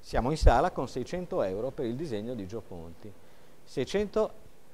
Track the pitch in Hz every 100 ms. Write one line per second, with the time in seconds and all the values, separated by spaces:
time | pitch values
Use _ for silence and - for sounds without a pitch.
0 | - 127 117 151 156 123 175 - 131 131
1 | 123 175 180 180 101 95 127 135 123 120
2 | 165 107 110 123 95 113 - 90 82 82
3 | 107 - - - - - - - 123 196
4 | 208 214 214 - - - -